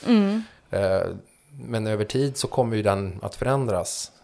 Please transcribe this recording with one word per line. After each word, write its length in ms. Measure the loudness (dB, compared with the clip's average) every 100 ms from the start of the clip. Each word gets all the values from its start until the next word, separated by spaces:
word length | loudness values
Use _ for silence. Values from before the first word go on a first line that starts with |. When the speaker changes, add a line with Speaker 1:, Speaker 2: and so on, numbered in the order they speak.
| 2
Speaker 1:
Mm. 360 | 4 4 0 -4 -14 -4
Speaker 2:
Eh, 300 | 0 2 2 0 -6 -14 _ _
men 360 | -14 -6 -2 0
över 180 | -2 0
tid 320 | 0 0 0
så 100 | -4
kommer 280 | 0 2 2
ju 80 |
den 360 | 2 2 0 -6
att 140 | -8 -4
förändras. 760 | 0 0 2 0 -2 -6 -10 -10